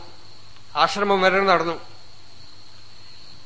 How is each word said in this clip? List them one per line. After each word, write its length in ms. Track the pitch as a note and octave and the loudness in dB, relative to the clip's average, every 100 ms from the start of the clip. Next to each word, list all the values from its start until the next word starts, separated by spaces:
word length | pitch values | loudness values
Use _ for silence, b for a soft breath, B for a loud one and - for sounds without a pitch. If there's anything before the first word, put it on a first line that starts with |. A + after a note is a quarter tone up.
| - - - - - - - - | -8 -10 -10 -10 -12 -10 -4 4
ആശ്രമം 460 | D#3+ G3+ G#3 G3 | 4 4 4 6
വരെ 180 | F#3 F#3 | 6 6
നടന്നു. 400 | G3 E3+ E3 D#3+ - - - - - - - - - - - - - - - - | 6 6 4 -2 -6 -10 -10 -10 -10 -10 -10 -12 -12 -12 -12 -12 -12 -10 -10 -10